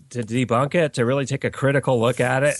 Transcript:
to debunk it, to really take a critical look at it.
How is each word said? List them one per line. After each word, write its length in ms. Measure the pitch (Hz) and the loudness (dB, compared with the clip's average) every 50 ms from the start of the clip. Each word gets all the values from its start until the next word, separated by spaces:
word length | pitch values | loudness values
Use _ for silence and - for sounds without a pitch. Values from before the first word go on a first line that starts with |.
| - - | -18 -12
to 120 | - 120 | -8 -8
debunk 520 | 113 101 113 131 127 - - 120 139 147 - | -6 -4 -2 -2 0 0 0 0 0 0 0
it, 200 | 175 160 143 - | 0 0 0 0
to 100 | - 117 | 0 0
really 220 | 117 135 139 139 | 0 0 -2 -2
take 180 | 120 139 139 - | -4 -4 -4 -4
a 60 | - | -6
critical 500 | - - - 135 139 139 - 139 131 117 | -4 -2 0 0 2 2 2 2 2 2
look 200 | 113 123 123 - | 2 2 2 0
at 220 | 127 123 127 131 | 0 0 2 2
it. 140 | 139 147 - - | 0 0 0 -2